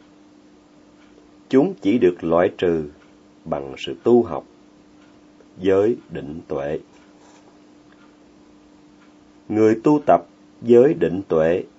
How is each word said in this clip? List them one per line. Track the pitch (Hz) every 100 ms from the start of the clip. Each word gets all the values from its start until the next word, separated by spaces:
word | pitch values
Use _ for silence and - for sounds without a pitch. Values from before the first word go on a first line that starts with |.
| _ _ _ _ _ _ _ _ _ _ _ _ _ _ -
Chúng | 131 175 185
chỉ | 98 120
được | 90 87
loại | 82 82 98 -
trừ | 90 82 73 - _ _ _ _ 80
bằng | 78 69 65
sự | - -
tu | - 120
học, | 120 71 - _ _ _ _ _ _ _ _ _ _ -
giới | 92 95 104 120 -
định | - 69 80 -
tuệ. | 73 69 78 - _ _ _ _ _ _ _ _ _ _ _ _ _ _ _ _ _ _ _ _ _ _ _ _ _ -
Người | 107 110 113
tu | 151 147 143
tập | 87 - _ _ -
giới | 117 120 135
định | 85 80 87 98
tuệ | 82 80 87 -